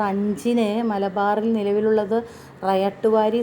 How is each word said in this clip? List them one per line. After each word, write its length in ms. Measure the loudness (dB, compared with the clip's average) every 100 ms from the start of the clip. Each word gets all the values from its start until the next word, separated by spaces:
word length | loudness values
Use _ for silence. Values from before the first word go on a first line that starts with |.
| 0
അഞ്ചിന് 580 | 0 -2 -2 0 0 2 0 -2
മലബാറിൽ 560 | -2 -2 0 0 0 0
നിലവിലുള്ളത് 640 | 0 0 0 2 2 2 -2 -4 -12 -20 -6 0
റയട്ടുവാരി 720 | 0 0 0 2 2 2 0